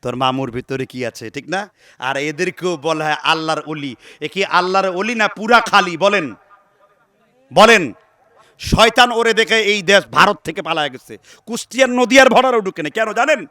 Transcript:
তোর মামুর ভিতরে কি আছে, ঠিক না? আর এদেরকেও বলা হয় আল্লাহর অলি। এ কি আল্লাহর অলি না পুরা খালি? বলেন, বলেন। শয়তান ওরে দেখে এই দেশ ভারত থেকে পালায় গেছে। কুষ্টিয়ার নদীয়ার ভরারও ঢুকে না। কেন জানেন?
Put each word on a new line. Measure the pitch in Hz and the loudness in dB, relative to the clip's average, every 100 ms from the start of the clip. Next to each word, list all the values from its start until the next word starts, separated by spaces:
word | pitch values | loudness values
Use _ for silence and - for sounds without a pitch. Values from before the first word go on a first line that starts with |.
তোর | 123 123 | -8 -2
মামুর | 131 131 131 | -2 -2 -6
ভিতরে | 117 - 135 131 | -8 -10 -8 -8
কি | 127 117 | -8 -10
আছে, | - 113 | -10 -14
ঠিক | 143 135 | -14 -8
না? | 180 202 _ _ _ | -8 -8 _ _ _
আর | 127 139 | -6 -4
এদেরকেও | 147 151 180 - 180 165 | -6 -4 -6 -4 -8 -6
বলা | 147 156 | -4 -4
হয় | 151 147 | -4 -2
আল্লাহর | 143 160 160 156 147 | -2 -2 -2 -4 -6
অলি। | 156 139 113 - - | -10 -10 -14 -20 -14
এ | 151 | -10
কি | 185 | -6
আল্লাহর | 185 165 180 190 190 | 0 0 0 0 -2
অলি | 180 214 | -4 -4
না | 233 208 | -2 -2
পুরা | 190 202 180 | -2 2 2
খালি? | - 202 185 160 | 4 2 2 0
বলেন, | 196 202 147 95 _ _ _ _ _ _ _ _ _ _ _ | 0 0 -4 -12 _ _ _ _ _ _ _ _ _ _ _
বলেন। | 143 220 226 147 90 _ _ _ _ _ _ | 4 6 6 0 -8 _ _ _ _ _ _
শয়তান | - - 226 226 247 | -4 2 2 4 2
ওরে | 226 233 | 4 0
দেখে | 214 220 226 | 0 0 0
এই | 202 208 | 0 -2
দেশ | 175 196 143 | 2 2 2
ভারত | 127 190 202 | 2 2 2
থেকে | - 147 | -8 -10
পালায় | 156 139 147 | -6 -4 -4
গেছে। | 127 _ 107 _ - - | -8 _ -20 _ -20 -12
কুষ্টিয়ার | 233 - 226 262 | -12 -10 0 0
নদীয়ার | 247 240 269 262 | 2 4 6 6
ভরারও | 226 262 240 | 6 2 0
ঢুকে | 190 170 | -2 -8
না। | 151 | -8
কেন | 220 214 | -4 -4
জানেন? | 208 269 285 156 | -2 0 0 -4